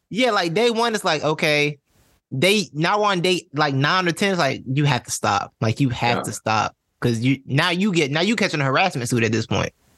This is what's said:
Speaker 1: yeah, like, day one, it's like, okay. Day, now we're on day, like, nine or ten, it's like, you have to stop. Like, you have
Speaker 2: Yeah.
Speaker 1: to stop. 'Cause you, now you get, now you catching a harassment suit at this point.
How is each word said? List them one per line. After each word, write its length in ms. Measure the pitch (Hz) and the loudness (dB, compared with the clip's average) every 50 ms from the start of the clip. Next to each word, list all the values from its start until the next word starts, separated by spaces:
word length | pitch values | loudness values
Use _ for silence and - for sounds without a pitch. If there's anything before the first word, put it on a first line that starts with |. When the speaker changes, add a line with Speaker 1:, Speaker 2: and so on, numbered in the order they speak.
| _ - | _ -8
Speaker 1:
yeah, 200 | - 214 254 240 | -2 0 0 2
like, 240 | 208 196 180 170 160 | 2 2 0 0 0
day 160 | 208 240 240 | 2 2 2
one, 240 | 226 226 233 233 214 | 2 2 0 0 0
it's 80 | 202 - | -2 -2
like, 200 | 185 156 143 - | 0 -2 0 0
okay. 540 | 151 156 - 175 156 147 147 147 147 147 - _ _ _ _ _ _ _ _ _ - 135 131 | -2 -2 0 0 0 2 2 0 0 -4 -8 _ _ _ _ _ _ _ _ _ -8 -4 0
Day, 260 | 160 185 214 214 165 - | 2 2 2 2 0 -4
now 260 | 135 147 165 175 208 214 | -4 -2 0 0 2 2
we're 80 | 208 202 | 2 2
on 120 | 190 175 | 0 0
day, 260 | 165 185 185 170 - _ | 0 0 0 0 -4 _
like, 220 | - 151 151 147 135 | -2 -2 0 0 2
nine 340 | 135 143 151 180 185 180 170 | 0 2 2 2 2 0 0
or 40 | |
ten, 180 | 156 - 208 196 | 0 0 0 0
it's 80 | 190 170 | 2 0
like, 240 | 151 135 117 104 80 | 0 0 -2 -4 -6
you 200 | - 131 147 147 | -4 -2 0 2
have 160 | 143 131 117 | 2 0 0
to 80 | - - | -2 -6
stop. 420 | - - - 107 101 98 - - _ - | -8 -2 0 0 0 0 -2 -6 _ -2
Like, 200 | - 113 - - | -2 -2 0 0
you 100 | 143 123 | 0 -2
have 280 | 120 - 120 120 120 - | 0 0 0 0 0 0
Speaker 2:
Yeah. 40 | |
Speaker 1:
to 100 | - - | -2 -6
stop. 420 | - - - 110 110 107 101 - - _ _ _ _ - | -10 -6 -2 0 0 0 0 -2 -4 _ _ _ _ -2
'Cause 180 | - 120 117 110 | -2 0 0 2
you, 180 | 120 131 139 135 - | 0 0 0 0 -2
now 240 | - 131 143 170 180 | -2 -2 0 0 0
you 240 | 170 175 196 220 | 0 0 0 0
get, 180 | 175 170 151 131 | 2 2 0 0
now 120 | 147 160 | 0 -2
you 140 | 180 208 240 | 0 0 0
catching 220 | - 202 165 - 151 | 0 0 -2 0 -2
a 20 | 139 | -2
harassment 460 | 135 131 160 190 180 - 135 120 - | 0 0 0 0 0 -2 -4 -4 -2
suit 120 | 131 117 | 0 0
at 100 | 113 107 | 2 2
this 140 | 113 110 110 | 0 -2 -2
point. 240 | - 107 92 - - _ _ _ _ _ | -2 -2 -2 -2 -4 _ _ _ _ _